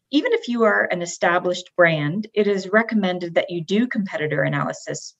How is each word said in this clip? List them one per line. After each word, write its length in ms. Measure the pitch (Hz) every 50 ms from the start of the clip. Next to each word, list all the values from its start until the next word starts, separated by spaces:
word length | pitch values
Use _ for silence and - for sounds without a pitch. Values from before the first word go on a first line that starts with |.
| _ _
Even 240 | 262 294 370 494 466
if 120 | 466 -
you 180 | 247 240 233 220
are 240 | 208 202 208 226 -
an 80 | - 175
established 720 | 170 170 - - 196 180 170 180 180 180 180 180 - - _
brand, 520 | - 175 165 160 151 147 147 170 214 208 - -
it 120 | 208 208
is 220 | 202 202 190 185 185
recommended 640 | 196 220 226 226 233 214 190 180 180 180 175 170 170
that 160 | 175 - -
you 140 | 175 175 160
do 220 | - 190 214 247
competitor 560 | 247 - 220 190 190 - 151 151 151 147 147
analysis 720 | 143 143 143 143 151 - - - - 151 151 - - - - _